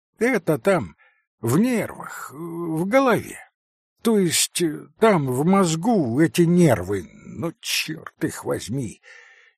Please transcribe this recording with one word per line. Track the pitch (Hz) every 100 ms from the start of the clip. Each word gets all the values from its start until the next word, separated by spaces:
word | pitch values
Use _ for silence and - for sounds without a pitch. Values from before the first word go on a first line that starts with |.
| _ -
это | 240 226 - 147
там, | - 185 90 - _ _ _ _
в | 117 147
нервах, | 247 226 151 - - - -
в | - 170 170 170 160 190
голове. | 262 262 190 - - - _ _ _ _ _
То | 233 214
есть, | 175 - - -
э, | 170 147 - -
там, | 220 180 135
в | 127 160
мозгу, | 196 180 160 202 220 127 123
эти | 160 -
нервы, | 165 175 165 110 92 101 -
ну, | - - - - -
черт | - - - - - -
их | - -
возьми, | - - - 131 110 - - - - _ _